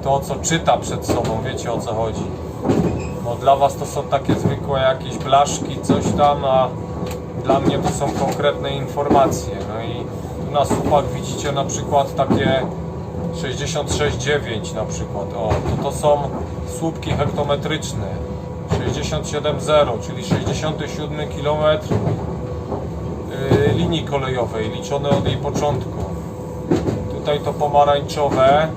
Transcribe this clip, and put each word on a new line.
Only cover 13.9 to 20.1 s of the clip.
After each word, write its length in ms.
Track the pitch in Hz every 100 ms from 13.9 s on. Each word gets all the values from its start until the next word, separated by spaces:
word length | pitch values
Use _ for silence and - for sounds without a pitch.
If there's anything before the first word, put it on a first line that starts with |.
sześć 220 | - 147 135
dziewięć 560 | 143 147 120 110 87
na 120 | -
przykład. 500 | - - - 101 98 101
O, 120 | 110
to, 340 | - - -
to 100 | 143
są 260 | 139 151 147 139 - - - - -
słupki 320 | 165 156 160
hektometryczne. 960 | 143 147 - 143 143 151 156 - 110 95 101 - - - - - -
Sześćdziesiąt 500 | - - - 151 -
siedem 320 | 151 147 139
zero, 320 | - 151 143 120
czyli 180 | -